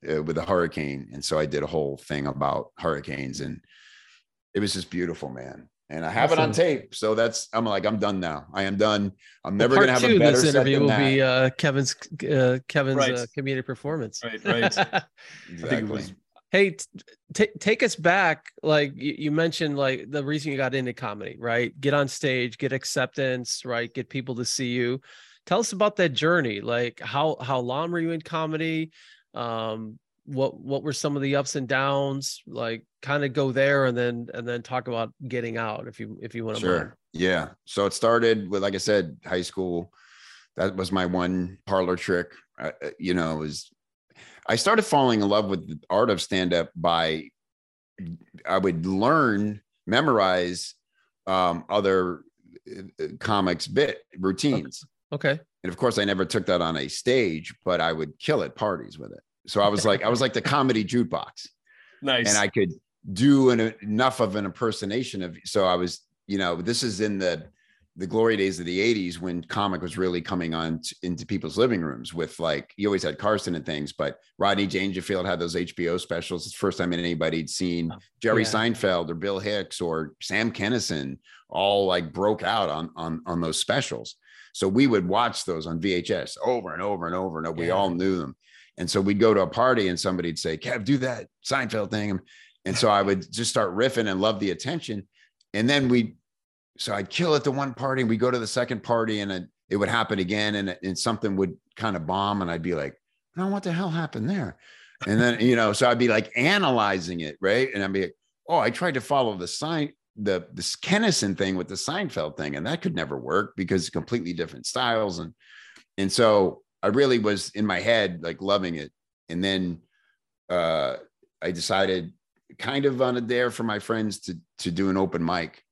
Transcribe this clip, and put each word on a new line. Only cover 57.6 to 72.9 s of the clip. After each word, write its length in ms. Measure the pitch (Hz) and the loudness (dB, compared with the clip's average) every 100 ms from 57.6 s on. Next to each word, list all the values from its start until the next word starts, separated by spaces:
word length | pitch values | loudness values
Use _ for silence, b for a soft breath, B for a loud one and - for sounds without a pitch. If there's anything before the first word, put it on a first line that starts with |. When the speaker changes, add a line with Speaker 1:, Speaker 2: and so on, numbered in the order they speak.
| - | -2
Speaker 1:
but 160 | 87 | 2
I 100 | 82 | 2
would 260 | 80 76 - | 0 -6 -8
kill 220 | - 151 | -2 0
at 120 | 76 - | 0 -4
parties 420 | 107 87 53 78 | -2 -2 -8 -16
with 140 | 57 | -16
it. 80 | 50 _ _ - | -16 _ _ -4
So 140 | 104 | 2
I 60 | 101 | 4
was 180 | 104 110 | 4 4
like, 180 | 98 | 4
I 60 | 107 | 2
was 120 | 117 | 2
like 120 | 131 | 2
the 80 | 120 | 0
comedy 420 | - 143 131 110 104 | 0 2 4 2 2
jukebox. 600 | 113 107 78 - - - _ _ b b b | 0 0 -2 -6 -14 -20 _ _ b b b
Speaker 3:
Nice. 260 | 139 127 113 | 0 2 4
Speaker 1:
And 80 | 104 | 2
I 100 | 101 | 2
could 240 | 117 95 78 _ _ - | 2 0 -2 _ _ -12
do 380 | 95 135 139 131 | 2 6 8 8
an, 240 | 117 113 110 | 6 2 -2
enough 400 | 101 107 127 127 | -4 2 2 2
of 140 | 113 101 | 0 0
an 100 | 98 | -4
impersonation 760 | 87 117 104 98 110 123 98 | -2 -4 -2 -4 -4 -4 -6
of, 140 | 90 85 - | -8 -10 -4
so 200 | 107 92 | 2 2
I 100 | 90 | 2
was, 260 | 90 - _ _ - | 0 -4 _ _ -6
you 100 | 98 | -2
know, 240 | 92 85 | 0 -2
this 220 | 90 117 | -2 -2
is 180 | 123 95 | -2 -2
in 160 | 107 98 | -2 0
the, 300 | 92 82 80 _ _ _ _ - | 0 -2 -8 _ _ _ _ -10
the 100 | 90 | -4
glory 320 | 110 113 107 | 2 2 4
days 220 | 98 90 | 2 0
of 60 | 87 | -4
the 120 | 90 | 0
eighties 400 | 107 113 90 82 | 2 2 0 -6
when 220 | 90 87 | -6 -6
comic 400 | 82 - 101 90 | -6 -4 -2 -2
was 160 | 85 82 | -6 -2
really 240 | 92 87 | 0 -2
coming 320 | 82 90 85 | -4 -4 -2
on 260 | 80 82 80 | -2 -4 -4
t-, 140 | - - | -8 -10
into 240 | 90 82 78 | -6 -6 -4
people's 320 | 98 80 78 | -6 -4 2
living 240 | 127 107 | 2 2
rooms 320 | 80 62 60 | -2 -6 -10
with, 260 | 82 80 - | -6 -6 -4
like, 320 | 82 73 - - | -2 -2 -4 -4
you 100 | |
always 140 | 101 | 0